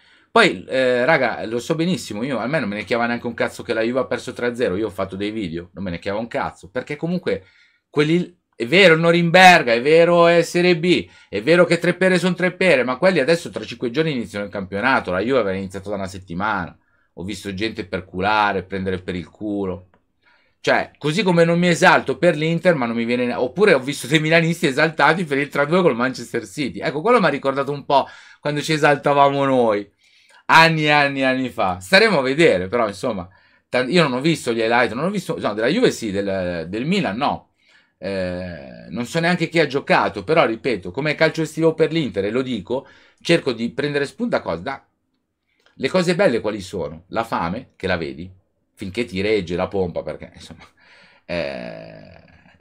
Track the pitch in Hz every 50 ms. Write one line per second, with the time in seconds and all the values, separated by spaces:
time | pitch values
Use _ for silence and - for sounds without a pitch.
0 | _ _ _ _ _ _ - 233 214 151 - 95 - - - 131 131 127 123 120
1 | 123 147 165 143 127 113 90 73 90 107 113 120 - - 165 151 165 185 170 120
2 | - - 104 104 120 143 131 107 107 127 156 156 117 98 104 107 104 - 123 117
3 | 117 117 120 117 - 120 117 - 127 113 - - 110 - 113 113 113 117 123 131
4 | 123 - 127 117 - 131 107 - 120 123 120 117 123 98 90 98 110 101 92 -
5 | 98 90 95 98 101 107 107 113 101 82 80 87 87 - - 87 98 92 85 82
6 | - 98 98 107 120 117 - 135 101 80 - - - 90 - 127 - - 147 -
7 | 165 165 185 175 - - 95 - - _ _ _ _ _ _ _ _ _ - 143
8 | 151 151 165 180 175 - - _ _ _ _ - 117 117 151 190 202 170 160 160
9 | 170 170 170 175 170 170 160 185 185 180 175 165 143 120 113 120 123 147 160 165
10 | 170 170 175 170 170 170 170 170 160 - - 175 175 180 180 160 160 180 165 110
11 | 90 - - - - - 95 101 107 147 170 175 175 170 175 170 - 175 170 -
12 | 190 185 185 175 165 185 175 - 180 180 180 - 185 180 151 131 120 127 127 -
13 | 180 190 185 151 127 147 170 165 - 120 98 107 107 101 123 - 131 120 117 151
14 | 160 160 143 120 110 92 104 101 104 101 - 104 95 90 98 101 113 131 131 113
15 | 90 92 90 92 104 120 135 123 107 98 95 95 98 92 95 98 92 101 104 98
16 | 98 92 95 92 92 - 85 90 101 110 104 95 85 71 - _ _ _ _ _
17 | _ _ _ - 87 98 104 95 - 101 95 92 110 113 107 110 95 - 95 90
18 | - - - 90 92 104 107 107 104 101 98 95 87 - 101 95 92 95 92 90
19 | 92 95 90 90 78 - - - 107 107 101 101 98 92 90 90 92 _ _ _
20 | _ _ _ _ _ _ _ _ _ _ _ _ - 143 123 107 - - _ _
21 | - 147 156 202 202 185 170 170 165 170 170 175 175 175 170 - 175 175 160 127
22 | 117 - 127 - 165 175 156 151 156 160 165 165 - 185 170 139 123 117 113 117
23 | 117 117 123 123 123 123 101 90 127 123 - 180 214 208 156 131 123 139 139 -
24 | - 117 156 160 156 156 165 170 165 165 170 - 175 147 127 143 156 160 156 -
25 | 143 147 165 185 180 143 143 139 143 139 - 143 147 147 170 190 175 156 123 113
26 | 123 131 123 120 117 - - 120 107 101 - 156 139 107 87 95 - 156 131 151
27 | 156 226 247 233 185 151 139 135 - 135 131 143 135 135 143 139 120 - 143 135
28 | 117 - - - - - - _ - 147 147 147 - 160 156 147 156 147 143 139
29 | - 147 143 143 139 139 139 139 139 135 131 127 120 113 104 104 101 - _ _
30 | _ _ _ _ _ _ _ - _ - 135 160 165 165 160 156 151 151 147 147
31 | 143 139 139 135 135 131 131 131 131 120 95 113 101 92 90 92 92 - 185 196
32 | 226 226 185 143 127 127 139 156 170 147 101 90 90 95 117 120 113 104 95 -
33 | - 127 107 95 87 90 _ _ _ _ _ _ _ _ - 123 127 131 175 180
34 | 160 139 123 127 139 170 156 147 - 123 113 113 110 113 117 120 123 101 107 127
35 | 156 190 208 196 - - - 90 113 120 104 107 113 131 175 247 247 170 120 -
36 | 123 107 92 98 101 98 95 95 90 90 87 85 80 87 98 113 131 156 196 202
37 | 147 101 98 120 143 120 87 80 - _ _ _ _ _ _ _ _ _ _ -
38 | - 98 98 95 92 90 90 90 92 90 85 73 67 65 58 58 58 60 76 113
39 | 120 120 - 165 165 175 180 175 165 147 - 170 151 143 127 139 135 - 180 143
40 | 107 101 95 104 92 98 160 165 143 113 113 113 - 135 113 95 90 87 - 131
41 | 147 151 143 - 160 160 151 160 160 151 - 160 160 160 156 - 160 147 160 165
42 | 151 113 90 98 95 104 113 127 135 127 123 104 90 - 120 139 - - - _
43 | _ _ _ _ - - 170 165 - 135 117 110 117 120 - - 147 147 143 143
44 | 139 135 - - 240 233 147 113 - 101 85 85 90 135 135 - _ _ _ _
45 | _ _ _ _ _ _ _ _ _ _ _ _ _ _ _ - 120 135 - 185
46 | 175 175 180 165 202 165 120 104 90 107 107 107 92 - - 92 76 73 80 80
47 | - - - 110 117 - 135 110 87 85 95 123 139 _ _ - - 92 92 85
48 | 80 69 65 71 90 92 92 _ _ _ _ _ _ _ _ - 107 95 90 117
49 | 120 - 92 92 95 107 113 104 87 80 90 85 92 90 - 95 92 85 78 80
50 | - 78 71 - 69 - - 85 - - 85 - - - _ _ _ _ _ _
51 | _ _ _ _ _ - 85 85 76 69 69 62 60 58 55 55 55 55 53 53
52 | 52 50 50 - - _ _ _ _ _ _ _